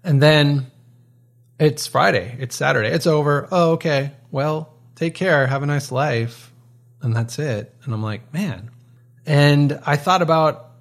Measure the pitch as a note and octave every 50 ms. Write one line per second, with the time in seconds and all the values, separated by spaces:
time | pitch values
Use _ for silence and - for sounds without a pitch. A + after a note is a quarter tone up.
0 | - F3 D3 C3+ C#3+ D3+ D3+ D3+ D3 C#3+ C#3+ C#3+ C3 - _ _ _ _ _ _
1 | _ _ _ _ _ _ _ _ _ _ _ - D#3 D3+ - - - - - C3
2 | D#3 G3 D#3 G2+ F2 A#2+ A#2+ B2+ C3+ B2 - - D3 C#3 C#3 A#2+ G#2+ A2+ D#3 E3
3 | - F3+ D#3 D3+ D3 D3 C#3+ C#3+ C#3+ - F#3 F3+ E3+ E3 E3 D#3+ - E3 D3 C3+
4 | C3+ C#3 - - _ _ - C3+ C#3 D3+ D#3 D#3 D#3+ - _ _ _ _ _ -
5 | E3 E3 E3 - F#3 F#3+ D#3+ C#3+ C3+ B2+ C3+ C#3 C#3+ C#3+ D3 C#3+ C#3+ - B2+ B2+
6 | C#3+ D3+ B2+ A#2 A#2 A#2 - - - - _ - _ _ _ _ _ _ _ _
7 | - A#2+ A2+ A#2+ A#2 A#2 - - D3+ D3 A2+ G#2 - - _ _ - C#3 A2+ G#2+
8 | A2 G#2+ G#2+ G#2 - - - D#3+ G#3 E3+ G#2+ F2+ G2+ - - - _ _ _ _
9 | _ _ _ - _ - D3+ C#3+ C#3+ C#3+ D3 C#3+ D3 C#3 C#3+ - - D3 C#3+ C#3+
10 | C#3+ F#3+ F#3 F3+ E3+ D#3+ D#3+ D#3+ D#3+ D3+ C#3+ - - - _ _